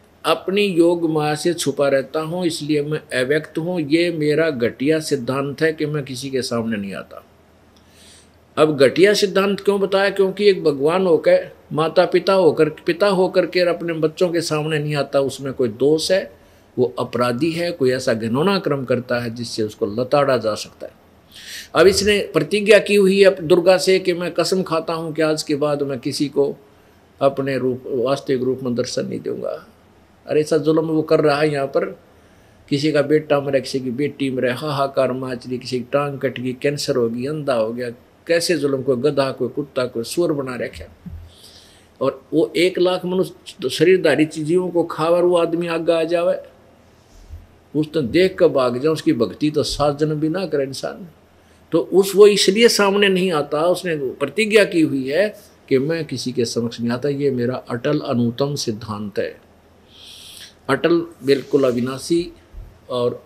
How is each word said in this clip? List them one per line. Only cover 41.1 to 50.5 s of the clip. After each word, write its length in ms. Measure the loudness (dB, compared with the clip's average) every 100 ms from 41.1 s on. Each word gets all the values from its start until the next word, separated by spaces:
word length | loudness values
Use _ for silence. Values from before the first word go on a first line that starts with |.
| -16 -18 -20 -20 -20 -20 -20 _ -4
और 240 | -4 -4 -2
वो 200 | 0 2 2
एक 240 | 0 2
लाख 260 | 0 0 -2
मनुष्य 640 | -2 -2 -6 -20 -10 -6
शरीरधारी 560 | 2 4 4 4 2 0
चीजों 440 | -2 0 0 0
को 140 | -2
खावर 380 | -2 -2 0 2
वो 160 | 4 4
आदमी 300 | 2 0 -2
आगे 260 | -2 0
आ 100 | 0
जावे, 500 | 2 0 0 -2 -8 -20 _ _ _ _ _ -20 -20 -20 -20 _ _ -4
उसने 220 | -2 -4
देख 360 | 0 2 2 4
कर 80 | 4
भाग 300 | 4 0 0
जाए, 160 | -2
उसकी 200 | 0 0
भक्ति 380 | 0 0 0 -2
तो 120 | 0
सात 360 | -2 0 -2 0
जन्म 200 | -2 -2
भी 100 | -2
ना 160 | -2
करे 180 | -4